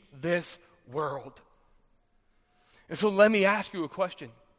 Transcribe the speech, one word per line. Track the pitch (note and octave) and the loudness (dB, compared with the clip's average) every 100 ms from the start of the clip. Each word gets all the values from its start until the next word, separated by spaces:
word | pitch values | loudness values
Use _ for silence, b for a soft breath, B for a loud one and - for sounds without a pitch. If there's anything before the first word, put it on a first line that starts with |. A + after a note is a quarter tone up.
| _ | _
this | C3+ D#3+ F3 E3 - b b - | -10 -4 -4 -4 -14 b b -12
world. | C3 D3+ C#3 C3 - _ _ _ _ _ _ _ _ _ _ b b b b b | -8 -6 -8 -12 -20 _ _ _ _ _ _ _ _ _ _ b b b b b
And | D#3+ | -2
so | G#3 | 0
let | G3 G#3 | 6 6
me | A3 | 6
ask | G3 G#3 G3 | 2 2 -4
you | F3+ | -8
a | D3+ | -8
question. | - F3+ - B2+ A2+ _ | -4 -6 -6 -18 -18 _